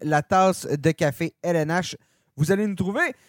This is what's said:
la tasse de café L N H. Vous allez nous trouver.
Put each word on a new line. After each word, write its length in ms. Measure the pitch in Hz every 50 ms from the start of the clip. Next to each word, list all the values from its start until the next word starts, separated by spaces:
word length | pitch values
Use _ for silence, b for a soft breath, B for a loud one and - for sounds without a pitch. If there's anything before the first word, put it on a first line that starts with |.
la 220 | - 151 156 147 147
tasse 420 | - 196 185 185 190 175 - -
de 260 | - - 147 135 160
café 440 | 156 - 170 143 131 - 165 160 - _ -
L 120 | 170 175
N 140 | 165 151 156
H. 260 | 165 180 175 - - - _ _ _ _ _ _ _
Vous 160 | - 151 151
allez 140 | 196 196 214
nous 100 | 208 196
trouver. 380 | 165 190 185 202 277 349 320 b b b